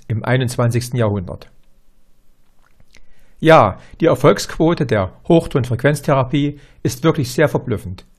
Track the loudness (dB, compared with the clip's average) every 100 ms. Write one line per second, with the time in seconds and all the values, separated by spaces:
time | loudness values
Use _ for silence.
0 | -8 -6 -2 -2 -2 -2 0 0 -2 -2
1 | -2 -2 -6 -12 -16 -20 _ _ -20 _
2 | -20 -20 -20 _ _ -20 _ _ -20 -20
3 | -20 -20 -20 -2 4 6 6 0 -12 -2
4 | 0 4 2 2 -4 0 0 0 0 -2
5 | -2 -8 2 2 2 -2 -2 0 0 0
6 | 0 0 0 -2 -2 -6 -16 -8 -6 0
7 | 0 0 -2 0 0 0 -4 -6 -8 -14
8 | -18